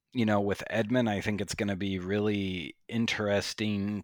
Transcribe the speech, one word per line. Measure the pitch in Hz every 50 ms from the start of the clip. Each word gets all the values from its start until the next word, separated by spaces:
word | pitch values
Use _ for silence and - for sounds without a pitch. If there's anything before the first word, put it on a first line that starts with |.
| _ _ -
you | 123 113
know, | 107 104 101
with | 101 101 95 - - -
Edman, | - 110 110 104 123 127 120 110
I | 101 95
think | - 110 104 98 101
it's | - -
gonna | - 110 101 98
be | 90 101 98 95 92
really | 87 92 101 104 104 107 104 101 98 95 92 87 78 - - - _ -
interesting | 117 117 117 113 - - 107 101 101 101 - - - - 107 107 104 101 98 104 104 101